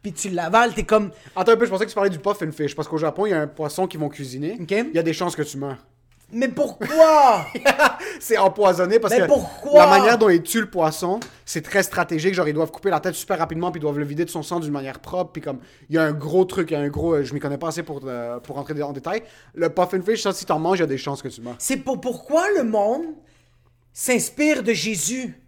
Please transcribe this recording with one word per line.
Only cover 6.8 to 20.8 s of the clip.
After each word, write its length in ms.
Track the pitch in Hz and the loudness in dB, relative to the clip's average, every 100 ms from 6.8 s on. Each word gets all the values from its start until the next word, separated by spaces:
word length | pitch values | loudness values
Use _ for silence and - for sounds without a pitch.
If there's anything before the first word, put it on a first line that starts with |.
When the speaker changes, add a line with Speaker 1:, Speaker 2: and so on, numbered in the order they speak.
| 262 311 320 302 269 202 156 - 277 262 | -2 6 8 8 6 4 -2 0 0 4
Speaker 2:
<laughs> 360 | 302 - 403 339 | 2 2 -12 -12
C'est 180 | - 214 | -2 2
empoisonné 600 | 190 202 196 175 180 226 | 2 4 2 4 2 2
parce 140 | 220 | 4
Speaker 1:
Mais 80 | 240 | 2
Speaker 2:
que 40 | 175 | 4
Speaker 1:
pourquoi ? 600 | 285 - - 285 294 294 | 4 2 -10 6 8 10
Speaker 2:
la 20 | |
manière 300 | 294 240 233 | 8 6 6
dont 120 | 214 | 6
ils 140 | 170 | 4
tuent 180 | 165 226 | 2 -4
le 80 | 208 | -2
poisson, 500 | 180 160 156 175 214 - - - | 0 -2 -2 -4 -4 -8 -18 -12
c'est 160 | 160 | -10
très 200 | 151 202 | -2 0
stratégique. 500 | 185 185 165 160 175 | 0 -2 -2 0 0
Genre, 140 | 185 151 | 0 0
ils 60 | |
doivent 180 | 151 160 | 0 -2
couper 180 | - 196 | -2 -2
la 100 | 160 | 0
tête 160 | 180 - | -2 -6
super 220 | - 180 | -6 -4
rapidement, 320 | 165 165 175 | -2 -4 -6
puis 80 | 165 | -4
ils 20 | |
doivent 160 | 147 143 | -4 -4
le 60 | 143 | -4
vider 200 | 147 170 | -4 -4
de 40 | |
son 140 | 170 | -6
sang 160 | 143 175 | -6 -6
d'une 120 | 151 | -4
manière 260 | 143 135 131 | -6 -8 -12
propre. 320 | - 180 180 | -8 -6 -6
Puis 100 | 156 | -8
comme, 180 | 147 131 - _ - | -10 -12 -14 _ -4
il 60 | 160 | 0
y 20 | |
a 60 | |
un 80 | 156 | 0
gros 300 | 147 147 180 185 | -2 0 2 2
truc, 240 | 190 165 | -2 -4
il 20 | |
y 40 | 147 | -2
a 40 | |
un 80 | 143 | -4
gros, 240 | 147 165 156 | -4 0 0
euh, 80 | |
je 100 | 131 | -2
m'y 60 | 139 | -6
connais 180 | 143 143 | -6 -6
pas 120 | 165 | -6
assez 120 | 165 | -8
pour, 180 | 165 139 131 | -10 -10 -10
euh, 340 | 123 120 120 | -10 -8 -10
pour 140 | - 139 | -10 -12
rentrer 220 | 139 151 | -8 -8
en 80 | 143 | -6
détail. 320 | 143 165 214 - _ _ | -8 -6 -6 -8 _ _
Le 160 | - 165 | -2 0
puff 240 | - 180 | 2 0
and 80 | 190 | 0
fish, 180 | 180 226 | 0 0
ça, 100 | 202 | 0
si 120 | 185 - | -4 -2
t'en 140 | 160 | 0
manges, 200 | 165 | 2
il 20 | 185 | 2